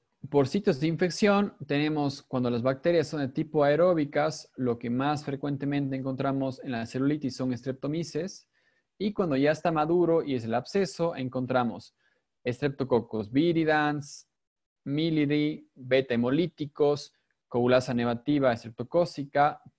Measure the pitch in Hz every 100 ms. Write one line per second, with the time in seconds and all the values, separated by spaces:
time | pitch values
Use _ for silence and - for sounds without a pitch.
0 | _ _ 139 143 131 202 208 135 160 160
1 | 180 - 202 202 202 - - 143 151 156
2 | 139 139 - 127 123 120 131 135 170 170
3 | 139 156 131 160 156 156 143 147 180 165
4 | 143 147 156 - - - 127 117 120 123
5 | 143 147 147 135 143 139 143 143 139 135
6 | 135 135 135 135 135 131 139 117 117 131
7 | 139 151 135 131 127 123 135 131 143 160
8 | 160 147 190 - _ _ _ _ _ -
9 | 190 - 175 131 143 156 175 160 156 175
10 | 170 165 139 127 113 120 - 196 180 -
11 | 170 131 127 131 127 127 117 95 - _
12 | _ _ _ _ 120 120 143 - 135 120
13 | - 110 101 131 170 165 156 151 147 147
14 | 143 - - _ _ _ _ _ 139 147
15 | 165 156 143 151 151 156 - - 127 131
16 | 131 117 120 147 175 - 147 - 147 147
17 | - _ _ _ - 120 123 127 127 120
18 | 120 120 - 147 131 117 117 113 117 170
19 | 175 - 139 143 147 - -